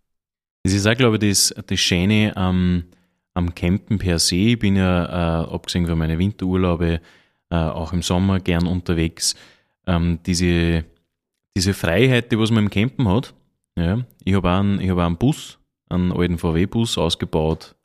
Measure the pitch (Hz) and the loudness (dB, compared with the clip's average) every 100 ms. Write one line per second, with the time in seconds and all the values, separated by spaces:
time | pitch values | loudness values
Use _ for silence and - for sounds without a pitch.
0 | _ _ _ _ _ _ 92 98 101 117 | _ _ _ _ _ _ -2 2 2 2
1 | 123 107 104 95 - - - 95 - 90 | 2 2 2 2 0 -4 -6 -4 0 2
2 | 95 107 107 - 92 92 90 90 85 _ | 2 2 2 0 0 2 2 0 -4 _
3 | _ _ _ 90 87 - 87 98 - 101 | _ _ _ -4 -4 -2 -2 -2 -2 -2
4 | 92 82 - 90 110 117 104 98 92 90 | 0 0 0 2 2 2 0 2 2 0
5 | 85 87 85 82 80 85 - 92 85 82 | -2 -2 -2 -2 -4 -8 -4 -2 0 0
6 | 80 80 98 - 92 92 92 82 85 82 | -2 0 -2 -2 -2 0 0 0 0 -2
7 | - - _ _ _ 85 80 - 78 87 | -6 -20 _ _ _ -2 -2 -4 -6 -6
8 | - 90 98 95 90 85 87 90 - 85 | -2 0 2 0 0 0 0 -2 -2 -2
9 | 82 - - - - _ _ _ - 85 | -2 -2 -6 -6 -14 _ _ _ -2 0
10 | 87 82 - 87 87 85 85 82 80 _ | 0 -2 -2 0 2 2 2 0 -4 _
11 | _ _ _ _ _ 101 95 98 85 87 | _ _ _ _ _ -2 0 0 0 2
12 | 131 120 - 110 110 113 104 - 120 - | 4 2 0 0 2 2 2 0 -2 0
13 | 113 101 - - _ _ _ - 85 107 | 0 0 -2 -12 _ _ _ -4 -2 -2
14 | 123 _ - 95 87 92 101 98 92 90 | -4 _ -2 0 2 2 0 0 0 0
15 | 85 85 127 156 - - _ _ _ 90 | 0 0 0 -2 -8 -20 _ _ _ -2
16 | 90 92 87 85 87 80 95 117 113 - | 0 0 -2 0 0 0 0 -2 -2 -2
17 | 82 - 90 82 78 80 - _ | -2 -2 -2 0 0 -2 -8 _